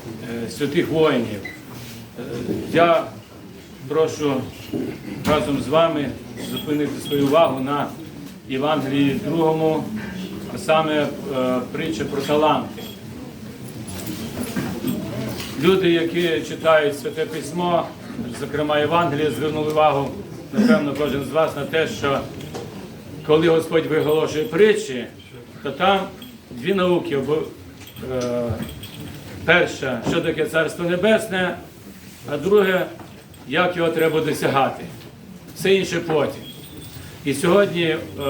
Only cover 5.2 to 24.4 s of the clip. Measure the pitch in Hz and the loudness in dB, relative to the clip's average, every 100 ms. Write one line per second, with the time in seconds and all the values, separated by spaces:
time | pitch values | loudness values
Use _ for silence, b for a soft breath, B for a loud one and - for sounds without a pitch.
5.2 | - 151 147 135 117 156 165 151 127 120 | 2 2 2 -2 2 4 4 2 -4 -6
6.2 | - - - - 151 147 139 123 - 143 | -12 -10 -8 -6 -2 -2 -2 -4 -2 0
7.2 | 135 156 156 131 135 143 127 - - - | 4 6 4 2 -2 -2 -4 -8 -14 -14
8.2 | - - - 131 147 151 131 139 139 123 | -14 -16 -6 -2 0 0 0 2 2 2
9.2 | 147 165 160 160 160 156 107 107 - - | 0 2 2 4 2 2 -2 -6 -8 -8
10.2 | - - - 117 - 160 156 151 143 - | -8 -10 -8 -4 2 4 4 2 0 -2
11.2 | 143 131 127 123 120 143 160 156 135 139 | -4 -2 0 0 -2 -4 -4 -4 -4 -4
12.2 | 139 147 151 131 104 - - - - 120 | 2 4 4 2 -2 -8 -12 -14 -14 -14
13.2 | - - - - - - - - - - | -14 -14 -14 -12 -12 -12 -10 -8 -8 -6
14.2 | - - 82 - - - 131 123 - 127 | -8 -6 -6 -4 -4 -4 -4 -4 -4 -6
15.2 | 113 - - 131 160 190 175 170 160 175 | -6 -6 -8 0 4 4 4 4 2 0
16.2 | 175 151 139 160 160 156 143 139 147 151 | 0 0 -2 0 4 6 4 0 -4 -4
17.2 | 151 160 143 170 175 170 - - - - | -4 -4 -6 -2 2 2 0 -8 -12 -8
18.2 | 123 - 143 147 151 151 147 170 165 143 | -8 -6 -4 -2 0 2 4 4 2 2
19.2 | 151 120 151 156 151 151 151 139 135 - | 0 0 0 0 0 4 6 4 0 -6
20.2 | - - - 220 240 151 147 135 143 139 | -12 -14 -2 4 6 6 4 0 0 0
21.2 | 123 151 151 147 139 160 151 - 143 139 | 0 2 2 0 -2 0 0 0 0 0
22.2 | - - - - - - - - - - | -2 -10 -10 -10 -10 -12 -14 -14 -14 -8
23.2 | - 156 170 160 - 160 139 151 143 156 | 2 4 6 4 4 2 2 2 4 2
24.2 | 147 151 | 2 0